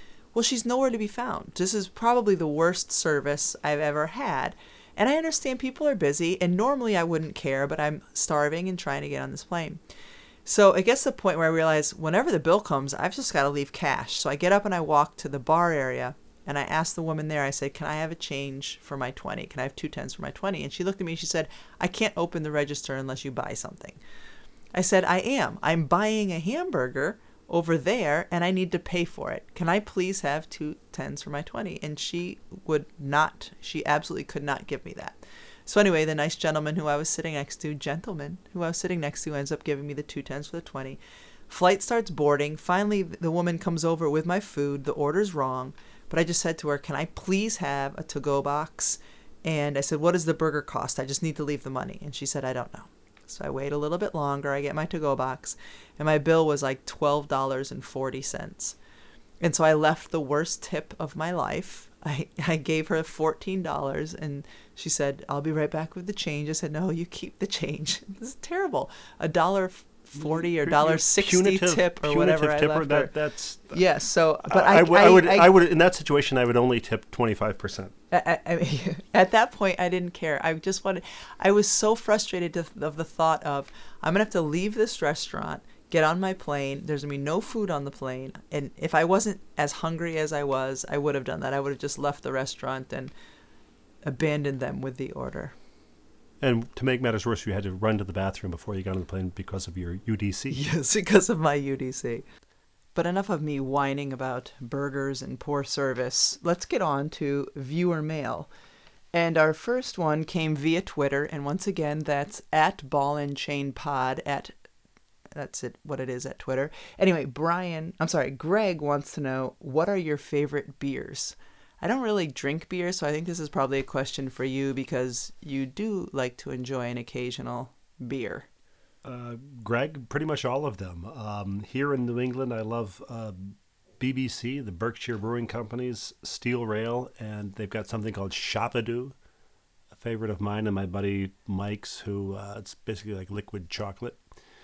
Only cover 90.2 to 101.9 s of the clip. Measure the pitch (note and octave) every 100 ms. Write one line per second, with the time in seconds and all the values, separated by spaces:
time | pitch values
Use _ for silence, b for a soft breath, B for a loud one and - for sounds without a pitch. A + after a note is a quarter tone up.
90.2 | D#3 D3+ C#3+ C3+ C3 C3+ - D3 D3 C#3
91.2 | C3 D3 C3+ C#3 C#3 C#3 C#3+ - C#3+ C#3
92.2 | C3+ C3 C3+ - C3 C3 C3 B2+ C3 -
93.2 | B B B B B B _ - D3+ B2+
94.2 | D#3 D3+ C#3+ C3+ B2+ C3 C3 B2+ C3+ -
95.2 | C3 - C3+ - b b b b - -
96.2 | - - C3+ A#2 A#2 - C3 B2 B2+ A2
97.2 | A#2 A2 - F#2+ G2 F#2 A2 G#2+ G2 F#2
98.2 | G2 F#2+ F#2+ E2+ - G2 F#2+ F#2+ F2 F#2+
99.2 | F#2 F2+ G2 F#2+ F2+ F2+ F2 F#2 A2+ G#2
100.2 | G2+ F#2+ C3+ C3 D3+ E3 C#3 A3 F3 G3+
101.2 | - E3+ D#3 C#3+ C#3 C3+ C3